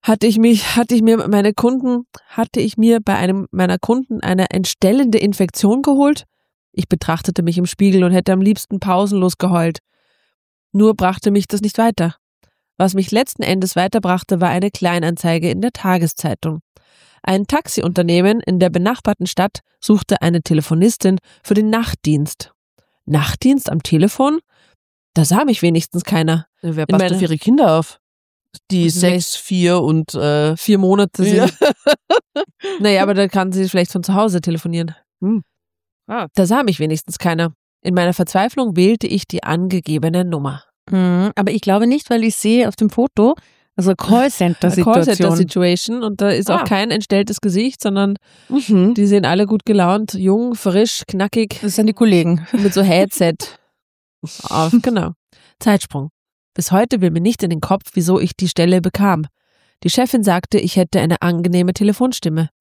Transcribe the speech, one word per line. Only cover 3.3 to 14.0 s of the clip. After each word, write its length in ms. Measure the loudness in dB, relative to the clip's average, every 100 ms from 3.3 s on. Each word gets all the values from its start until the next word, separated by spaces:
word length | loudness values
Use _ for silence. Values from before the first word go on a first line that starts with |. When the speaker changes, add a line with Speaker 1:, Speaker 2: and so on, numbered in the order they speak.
| -2 -4
Speaker 1:
meiner 260 | -2 0 0
Kunden 440 | 0 -2 -2 -6
eine 280 | -2 0 0
entstellende 680 | -2 -4 0 2 2 2 2
Infektion 640 | 0 0 -4 0 0 2
geholt? 420 | 2 2 2 0 -6 _ _ _ _
Ich 160 | -10 -4
betrachtete 560 | -4 -2 -4 -4 -2
mich 140 | -2 -2
im 80 | -4
Spiegel 400 | 0 2 4 4
und 80 |
hätte 180 | 2 2
am 80 | 0
liebsten 400 | 2 0 -4 -8
pausenlos 580 | -2 -2 0 0 0 0
geheult. 420 | -2 0 -2 -4 _ _ _ _ _ _ _ _ _
Nur 220 | 2 2 4
brachte 360 | -2 0 0
mich 160 | 0 0
das 100 | -4
nicht 180 | -4 0
weiter. 380 | 0 0 -4 -4 _ _ _ _ _ -2
Was 160 | 0
mich 180 | 0 0
letzten 320 | 0 -2 -4
Endes 320 | -2 -2 0 -2
weiterbrachte, 640 | 0 0